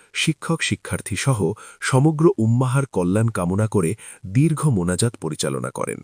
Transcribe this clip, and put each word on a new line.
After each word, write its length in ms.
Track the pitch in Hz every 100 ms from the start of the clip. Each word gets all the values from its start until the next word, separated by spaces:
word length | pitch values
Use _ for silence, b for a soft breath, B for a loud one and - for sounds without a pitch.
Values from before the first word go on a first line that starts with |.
| b
শিক্ষক, 460 | - - - - 165
শিক্ষার্থী 540 | - 104 - 87 - 98
সহ 240 | 135 117 82 - B B
সমগ্র 460 | - 131 151 151 165 -
উম্মাহার 480 | 110 120 131 135 131
কল্যাণ 420 | 95 90 101 113
কামনা 380 | 98 87 95 107
করে 280 | 104 82 107 B B 92
দীর্ঘ 420 | 113 165 151 151
মোনাজাত 460 | 104 87 90 117 -
পরিচালনা 540 | 78 76 78 65 62
করেন। 300 | - - 50